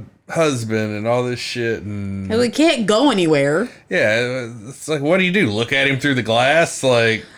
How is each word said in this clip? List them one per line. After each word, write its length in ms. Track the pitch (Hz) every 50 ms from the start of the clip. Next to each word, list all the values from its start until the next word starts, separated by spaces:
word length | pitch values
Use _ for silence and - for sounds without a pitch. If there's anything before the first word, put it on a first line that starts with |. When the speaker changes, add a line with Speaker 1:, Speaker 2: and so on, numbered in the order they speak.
| 104 - - _ _ -
Speaker 1:
husband," 680 | - 165 160 151 139 120 113 107 110 110 110 107 104
and 100 | 104 107
all 160 | 117 120 123 123
this 160 | 123 123 117
shit, 440 | - - - 120 117 113 110 78 90
and 480 | 104 104 101 101 98 98 98 95 95 220
Speaker 2:
And 80 | 233
we 80 | 247 240
can't 380 | 240 - 302 339 302 240 214
go 240 | 180 214 220 277 294
anywhere. 580 | 226 196 175 160 156 143 139 143 147 170 240 247 - - _ -
Speaker 1:
Yeah, 580 | 190 175 131 107 107 117 123 123 127 131 120 113 120 117 98
it's 220 | 87 - - - -
like, 140 | 156 143 139
what 160 | 151 175 190
do 60 | 185
you 80 | 180 180
do? 180 | 214 180 113
Look 220 | 104 110 120 - 139
at 140 | 135 135
him 140 | 135 135 127
through 140 | - 147 135
the 80 | 123 107
glass, 600 | 107 110 120 123 135 151 165 170 - - - -
like 420 | 131 123 117 113 113 113 107 - - -